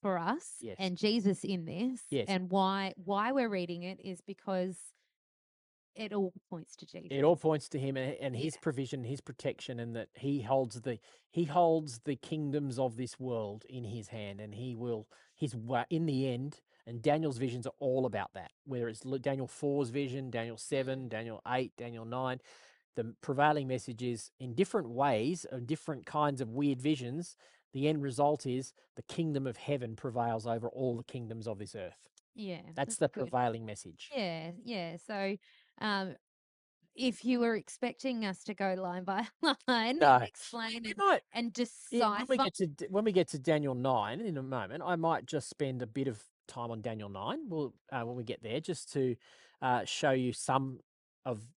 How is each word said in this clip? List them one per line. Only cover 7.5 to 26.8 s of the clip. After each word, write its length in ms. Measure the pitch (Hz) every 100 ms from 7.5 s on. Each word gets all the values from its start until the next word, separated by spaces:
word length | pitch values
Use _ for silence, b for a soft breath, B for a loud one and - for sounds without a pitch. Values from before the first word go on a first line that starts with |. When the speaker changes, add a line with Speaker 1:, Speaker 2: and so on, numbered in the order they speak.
| 151 -
Speaker 2:
to 80 | 151
him 160 | 135 135
and, 180 | 131 147
and 160 | 135 120
his 180 | 156
Speaker 1:
Yeah. 60 | -
Speaker 2:
provision, 420 | - 131 131 139
his 160 | 120 135
protection, 600 | - 135 143 117 - 120
and 160 | 117 117
that 120 | 104
he 280 | - 135 143
holds 380 | 107 135 131 120
the, 180 | 113 113 b b b
he 160 | - 170
holds 520 | 160 170 165 151 117
the 140 | -
kingdoms 640 | 135 - 156 147 143 143 123
of 180 | 131 113
this 220 | 123 -
world 460 | 127 117 107 104 -
in 140 | 127
his 260 | 117 117 104
hand, 320 | 113 104 98
and 140 | 107
he 220 | 101 127 117
will, 320 | 120 113 107 b b
his 220 | _ 147 117
wa-, 300 | 113 131 -
in 160 | 165 165
the 220 | 131 135
end, 320 | 123 139 - _ b -
and 160 | 120
Daniel's 360 | 117 147 160 120
visions 280 | 131 123 120
are 80 | -
all 260 | 143 127 131
about 260 | 104 95
that, 180 | 95 85 _
whether 240 | - 131 117
it's 160 | 113
Lu-, 140 | 131 135
Daniel 300 | 123 135 127
four's 420 | - 147 143 131
vision, 400 | 131 139 131 135
Daniel 260 | 120 113 110
seven, 500 | - 139 131 131 127
Speaker 1:
Mm. 20 |
Speaker 2:
Daniel 320 | 110 117 110 -
eight, 240 | 127 127 -
Daniel 280 | 120 117
nine, 360 | 113 123 127 127 B B B B B
the 200 | - 113 117
prevailing 460 | - 135 151 151 135
message 360 | 127 - 113
is 280 | 123 117 - _
in 160 | 127
different 340 | 117 196 220 131
ways, 540 | 120 196 254 127 175 -
in 160 | 131 120
different 400 | 156 - 139 -
kinds 340 | 151 147 139
of 100 | 120
weird 300 | 120 143 131